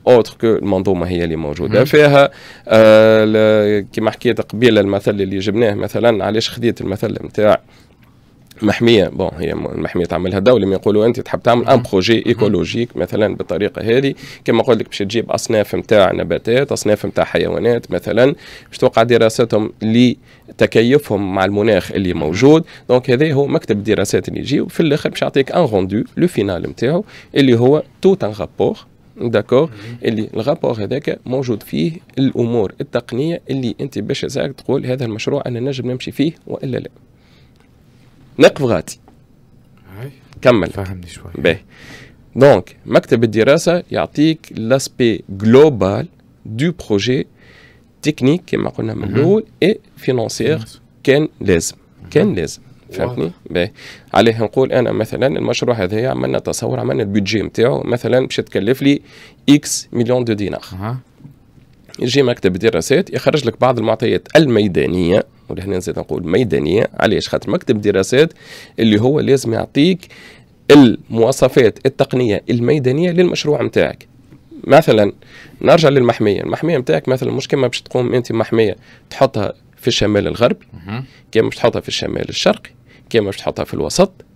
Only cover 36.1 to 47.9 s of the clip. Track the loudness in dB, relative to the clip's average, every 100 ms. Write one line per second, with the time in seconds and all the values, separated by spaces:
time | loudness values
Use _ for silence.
36.1 | -4 -4 -4 -12 -10 -8 -8 -10 -18 _
37.1 | _ _ _ _ _ _ _ _ _ _
38.1 | _ _ 2 2 4 0 -2 -4 -14 _
39.1 | _ _ _ _ _ _ _ -20 -18 -18
40.1 | -20 _ 0 2 2 0 -6 -10 -12 -16
41.1 | -18 -16 -2 0 -2 -6 -20 -20 -20 -20
42.1 | -20 _ 4 6 6 2 -12 0 0 2
43.1 | 2 2 2 4 2 2 -2 -2 -4 -4
44.1 | 0 0 0 -8 -10 -2 -2 -2 -2 0
45.1 | 0 -6 -4 4 6 6 4 -2 -2 -6
46.1 | -14 _ _ -14 -6 -6 -6 -4 -2 0
47.1 | -2 -4 _ -20 -20 -20 _ _